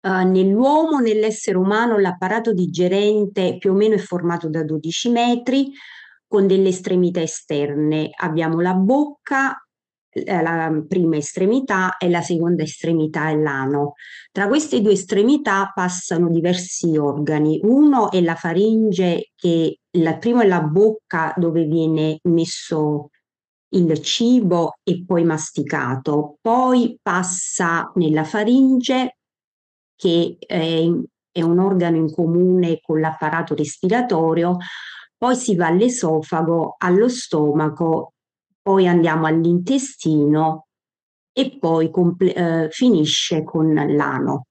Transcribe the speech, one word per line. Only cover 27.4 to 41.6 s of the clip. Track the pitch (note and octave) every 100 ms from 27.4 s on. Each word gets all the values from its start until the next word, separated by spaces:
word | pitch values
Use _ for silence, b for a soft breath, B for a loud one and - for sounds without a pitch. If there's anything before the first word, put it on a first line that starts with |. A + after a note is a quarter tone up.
| - - F3 E3 -
nella | - D#3+ D#3
faringe, | D#3 G#3+ G#3+ B3+ C4+ C4 B3 B3+ B3+ - _ _ _ _ _ _ _ _
che | F#3+ E3+ E3+ -
è, | - F3 D#3+ E3 E3 E3+ - _ _
è | -
un | E3 F3
organo | F#3+ F#3+ E3+ E3
in | D#3+
comune | D#3 E3 E3+ F#3 F#3 E3+ D#3+
con | _ D#3
l'apparato | D#3 D#3 D#3 D#3+ D#3
respiratorio, | D3+ D3+ - F#3 A#3 B3 E3+ D#3+ E3 F3 F3+ F3+ B B B B _
poi | A#3+ B3
si | -
va | F3+ D#3
all'esofago, | F3 A#3+ A#3+ E3+ D#3 D#3 D#3+ D#3+ E3+ D#3+ -
allo | F3+ F3+ A#3+
stomaco | B3 - D#3+ D3+ D3 D#3 D3+ E3 D#3 A#2+ _ _ _ _ _
poi | - F#3+ F#3
andiamo | F3 E3 D#3 D#3+
all'intestino | D#3+ E3 F3 F3+ C4+ C4 - E3 D3+ D3 D3+ D#3 D#3 _ _ _ _ _ _ _
e | - C4+
poi | -